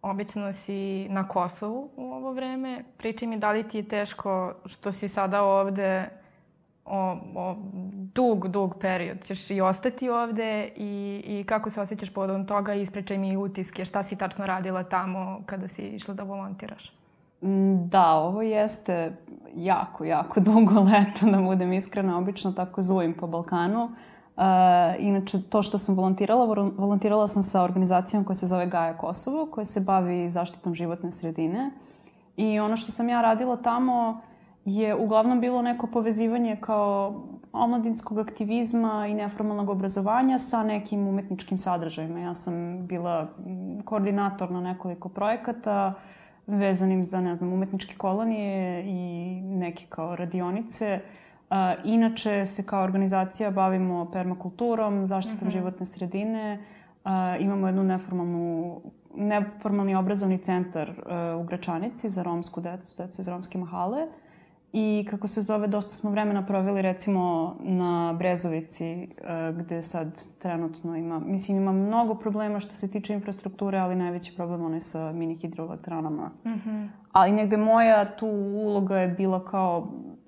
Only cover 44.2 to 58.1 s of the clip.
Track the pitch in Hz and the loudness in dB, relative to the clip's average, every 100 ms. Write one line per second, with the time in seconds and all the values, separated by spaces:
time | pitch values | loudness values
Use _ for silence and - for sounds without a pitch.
44.2 | 202 196 180 180 180 185 185 175 185 190 | 0 -2 -4 -4 -4 -6 -6 -8 -10 -2
45.2 | 208 233 233 233 214 202 196 190 - - | -2 0 -4 -6 -2 0 0 -4 -14 -20
46.2 | - - - 202 196 190 190 185 180 185 | -20 -20 -2 2 2 2 2 2 0 -2
47.2 | 180 175 180 185 190 190 - - 196 196 | -2 -2 -2 -2 -2 -4 -8 -6 -2 0
48.2 | 226 220 202 196 185 180 190 185 180 170 | 0 -2 -2 -2 -2 -4 -4 -4 -4 -6
49.2 | 175 185 190 190 175 170 - - 160 175 | -6 -6 -4 -4 -4 -6 -14 -8 -6 -6
50.2 | 175 180 180 196 226 - 214 190 - - | -4 -2 -2 -2 -6 -4 -2 -2 -6 -20
51.2 | - - _ 190 185 180 202 226 226 226 | -20 -20 _ 2 2 2 2 4 4 2
52.2 | 214 202 196 196 190 196 190 190 196 190 | 0 0 0 -4 -2 0 2 2 4 2
53.2 | 185 - 214 190 190 190 185 175 170 185 | 0 -2 -2 2 2 4 2 0 -4 -4
54.2 | 180 185 185 175 240 226 214 202 190 190 | -4 -4 -8 -2 0 2 2 0 0 -2
55.2 | 196 220 - 185 180 185 185 - 180 190 | -2 -4 -2 0 -2 -4 -10 -6 -6 -4
56.2 | 214 226 214 208 208 - - _ - 190 | -2 -4 -4 -8 -12 -20 -20 _ -2 0
57.2 | 185 180 196 196 190 190 190 185 185 | 0 0 0 2 2 2 2 0 -2